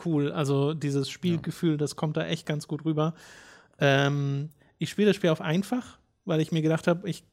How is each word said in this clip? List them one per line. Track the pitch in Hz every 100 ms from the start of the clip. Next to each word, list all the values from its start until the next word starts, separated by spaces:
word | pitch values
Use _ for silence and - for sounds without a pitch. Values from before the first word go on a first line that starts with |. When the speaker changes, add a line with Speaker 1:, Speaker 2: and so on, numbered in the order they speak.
| 175
Speaker 1:
cool. | 147 143
Also | - 139 139 143
dieses | 156 143 139 135
Spielgefühl, | - 180 165 165 - 170
Speaker 2:
Ja. | 147
Speaker 1:
das | 143 -
kommt | 160 156
da | 165
echt | 165 -
ganz | 147 -
gut | 147 160
rüber. | 156 156 - - - - - _ -
Ähm, | 143 135 143 143 139 139 151 - _ _
ich | 160
spiele | - 208
das | 185
Spiel | 175
auf | 160
einfach, | 156 170 - 247 - - _ _
weil | - 160
ich | 156
mir | 165
gedacht | 156 160 175
hab, | 170 196
ich | - -